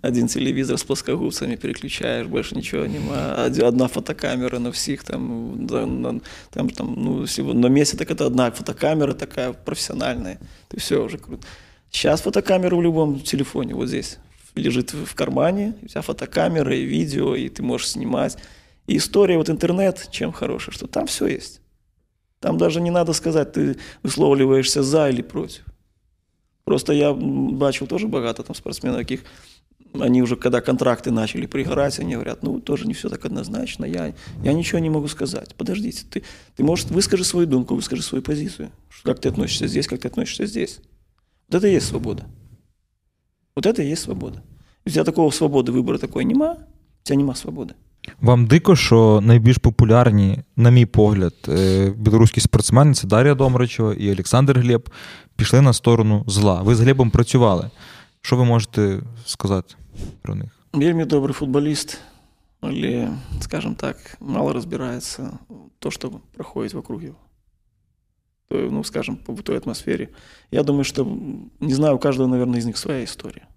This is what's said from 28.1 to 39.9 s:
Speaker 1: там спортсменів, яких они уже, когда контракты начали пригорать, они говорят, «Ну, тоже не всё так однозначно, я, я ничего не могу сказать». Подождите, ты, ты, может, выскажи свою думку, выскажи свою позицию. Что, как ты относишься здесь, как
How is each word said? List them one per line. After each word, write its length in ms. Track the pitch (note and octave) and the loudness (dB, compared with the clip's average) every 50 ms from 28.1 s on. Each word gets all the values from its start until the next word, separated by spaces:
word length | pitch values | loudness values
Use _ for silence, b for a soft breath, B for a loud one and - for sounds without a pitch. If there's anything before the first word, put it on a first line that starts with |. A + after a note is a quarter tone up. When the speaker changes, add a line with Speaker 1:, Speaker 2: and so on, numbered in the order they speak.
| - C#3 A#2+ A#2 A2+ - - | -4 -4 -4 -4 -6 -8 -10
Speaker 1:
там 120 | - - | -14 -14
спортсменів, 440 | - - - - - - B2+ B2+ B2 | -12 -10 -12 -10 -6 -6 -6 -4 -6
яких 200 | A#2+ - B2+ C3 - b b b b b b b b _ _ _ _ _ - | -6 -6 -8 -10 -10 b b b b b b b b _ _ _ _ _ -8
они 280 | - - A#2+ B2 B2+ B2 | -4 0 2 4 4 4
уже, 120 | A#2 B2 | 2 -2
когда 240 | A#2 - B2+ A#2+ A#2+ | -2 0 0 0 0
контракты 500 | A#2 - C3 B2+ A#2+ B2 A#2+ - - C3 | 0 0 -2 2 2 0 0 0 -2 -2
начали 360 | A#2 A2+ A2 G#2 - - B2 | -2 -2 -2 -4 -4 -8 -8
пригорать, 520 | - - C3+ C3 F3 - C#3+ C#3+ C#3 C3 - | -6 -6 -6 -4 -2 -2 -2 -2 -2 -4 -6
они 140 | - E3+ B2 | -6 -6 -6
говорят, 300 | A#2 - - A#2+ - - | -6 -6 -8 -10 -6 -6
«Ну, 160 | - - - | -6 -6 -6
тоже 260 | - - C#3+ - - | -4 -4 -4 -4 -4
не 60 | A3 - | -6 -6
всё 160 | - - - | -6 -8 -10
так 160 | - - - | -10 -8 -8
однозначно, 600 | D3+ - - - F3 G#3+ A#3 B3+ B3+ - - - | -8 -8 -8 -8 -8 -8 -8 -8 -8 -10 -10 -8
я, 260 | - E3 - E3 D3+ - B B B B B - | -8 -6 -6 -8 -8 -10 B B B B B -2
я 100 | B2+ D3 | 0 0
ничего 260 | E3 E3+ - - F3 | 0 -2 -2 -2 -2
не 100 | E3 D#3+ | -2 0
могу 180 | D#3 D#3 C#3+ | -2 -2 -4
сказать». 480 | D3 - - - - F3+ - - - - | -6 -6 -6 -8 -6 -6 -10 -12 -14 -14
Подождите, 460 | - - - F#3 G#3 G#3 - - - - - | -10 -8 -6 -6 -6 -6 -8 -8 -10 -16 -10
ты, 120 | - - B B B B B B B | -12 -12 B B B B B B B
ты, 60 | - C#3 | 0 0
может, 280 | D3 E3+ F3 - - | 0 0 0 -2 -2
выскажи 320 | - F3+ G3 - G3+ F3+ F3+ | -2 -2 0 2 0 0 0
свою 240 | - - F3 F3 | 0 0 0 0
думку, 280 | D#3+ C3 C3 A#2+ - - | 2 2 0 0 -2 -4
выскажи 260 | - - - - - | -6 -4 -6 -6 -8
свою 220 | D#3 - - C3 C3 | -6 -6 -6 -6 -4
позицию. 460 | - D3+ D3 D3+ F#3+ - - - - - _ _ _ | -4 -6 -4 -6 -8 -10 -12 -14 -16 -16 _ _ _
Что, 200 | - - _ - B2+ | -20 -8 _ -4 -4
как 60 | - - | -2 -2
ты 40 | C3+ | -2
относишься 380 | - - - - - - - | -2 -2 -4 -4 -2 -4 -4
здесь, 200 | - - C3 D3 | -2 -2 -4 -4
как 120 | - | -4